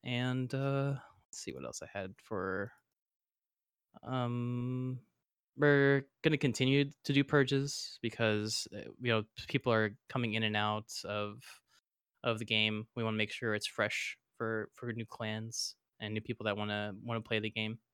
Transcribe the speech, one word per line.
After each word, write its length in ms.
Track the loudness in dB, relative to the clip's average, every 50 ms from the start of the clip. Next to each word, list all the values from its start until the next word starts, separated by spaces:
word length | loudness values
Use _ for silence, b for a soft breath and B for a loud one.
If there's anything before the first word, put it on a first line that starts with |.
| -4
And, 480 | -2 -2 0 0 0 0 -2 -2 -2 -2
uh, 400 | -2 0 0 0 0 0 0 -2 -4 B B B B B _
let's 140 | -16 -12 -10
see 100 | -10 -10
what 120 | -8 -8
else 160 | -10 -10 -10 -12
I 160 | -10 -8 -8
had 160 | -8 -8 -10 _ -12
for, 480 | -8 -6 -4 -2 -2 -2 -2 -4 -6 -8 _ _ _ _ _ _ _ _ _ _ _ _ _ _ _ _ _ _ _ _ _ _ _ _ -16 -8
um, 960 | -4 -2 0 0 0 0 -2 -2 -2 -2 -2 -2 -2 -4 -4 -4 -4 -6 -6 -10 _ _ _ _ _ _ _ _ _ _
we're 480 | 4 6 6 8 8 8 6 6 4 2 _ _ _ 2
gonna 140 | 2 2
continue 540 | 4 2 2 2 4 4 6 6 6 4 2 0 _ _
to 80 | 2 4
do 120 | 4 4
purges 760 | 6 6 4 4 6 4 0 0 0 -4 -6 -8 -10 -12 -6 -6
because, 680 | -6 -2 2 2 4 4 4 2 0 -2 -4 -4 -6 -10
uh, 140 | -12 -12 -12 -12 -4
you 120 | 0 2 2
know, 120 | 2 2 -2 _ -16 -14 -2
people 240 | -2 0 2 4 4
are 240 | 4 4 2 0 -6 _ _
coming 240 | -2 -2 0 0 0
in 80 | 0 0
and 140 | 2 2
out 360 | 2 2 2 0 -2 -4 _ -12 -10 -6
of, 380 | -4 -4 -2 -4 -4 -6 -12 -16 -20 -20 -20 _ b b b b _ _ _ _ _ _ _ -2
of 160 | -2 0 0
the 60 | 0
game. 420 | 0 2 4 4 2 2 -2 -6 -6 _
We 80 | -4 -2
wanna 140 | -2 0
make 160 | 0 0 -2 -2
sure 220 | -4 -2 -2 -2
it's 120 | -2 -4
fresh 520 | -6 -2 0 0 0 0 -4 -4 -6 -8 _ _ _ _
for, 320 | _ -4 -4 -2 -4 -6 -8 _
for 160 | -12 -8 -8 -6
new 140 | -6 -8
clans 680 | -10 -8 -8 -6 -4 -4 -4 -6 -8 -6 -6 -6 -6 -8 _ _ _ _ _
and 140 | -8 -4 -4
new 80 | -4
people 240 | -4 -4 -8 -2 0
that 140 | -2 0 0
wanna, 340 | 0 -2 -2 -2 -4 -4 -6 -8 -6
wanna 200 | -4 -4 -4 -2
play 160 | 0 -2 0
the 120 | 0 -2
game. 280 | -4 -2 -4 -4 -4 -8 _ _